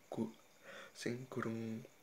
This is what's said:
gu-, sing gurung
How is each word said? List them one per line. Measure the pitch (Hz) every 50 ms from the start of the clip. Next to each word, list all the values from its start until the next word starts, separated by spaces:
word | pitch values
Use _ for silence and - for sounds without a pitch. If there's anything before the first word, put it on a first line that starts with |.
| - -
gu-, | - - 113 110 - - - - - - - - - - - - -
sing | - - - 120 123 131 -
gurung | - 127 113 113 113 113 113 113 113 113 - - - -